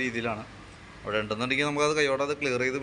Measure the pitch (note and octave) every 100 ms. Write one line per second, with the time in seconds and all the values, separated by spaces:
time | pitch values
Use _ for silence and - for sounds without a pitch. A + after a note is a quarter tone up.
0 | B2+ A#2 A#2 G#2+ A#2 - - - - -
1 | G#2+ G#2+ G#2+ G#2+ B2 C3+ D3 C#3+ D3 D#3
2 | C#3+ C3+ C#3+ D3 C#3+ B2 B2+ C3+